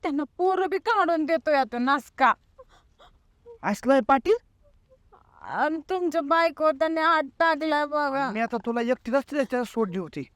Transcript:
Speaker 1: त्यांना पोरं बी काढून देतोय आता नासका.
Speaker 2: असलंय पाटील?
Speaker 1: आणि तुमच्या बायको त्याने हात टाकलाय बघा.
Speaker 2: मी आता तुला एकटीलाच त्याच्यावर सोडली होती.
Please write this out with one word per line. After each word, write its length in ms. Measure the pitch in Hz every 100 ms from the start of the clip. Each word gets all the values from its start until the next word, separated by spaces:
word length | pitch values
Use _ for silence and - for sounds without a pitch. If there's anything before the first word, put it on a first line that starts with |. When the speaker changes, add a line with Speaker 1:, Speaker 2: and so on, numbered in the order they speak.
Speaker 1:
त्यांना 200 | - 277 285 -
पोरं 340 | 370 370 370
बी 80 | 381
काढून 460 | - 440 349 330
देतोय 300 | 302 330 -
आता 240 | 285 262 240
नासका. 540 | 247 277 - - 254 - _ _ - _ _ _ - _ _ _ - -
Speaker 2:
असलंय 380 | 160 208 240 269 220
पाटील? 260 | 269 330 453 _ _ _ _ _ 523 _ - _ -
Speaker 1:
आणि 380 | - 165 294 320 294
तुमच्या 300 | 370 359 311
बायको 500 | 285 330 330 294 311
त्याने 300 | 269 320 320
हात 220 | 311 320 285 _
टाकलाय 480 | 330 311 311 294 294
बघा. 440 | 294 294 269 269
Speaker 2:
मी 100 | 214
आता 160 | 233 233 233
तुला 140 | 233
एकटीलाच 440 | 233 247 - 262 262
त्याच्यावर 340 | 294 262 247
सोडली 340 | 233 - 214 180
होती. 300 | 165 - 131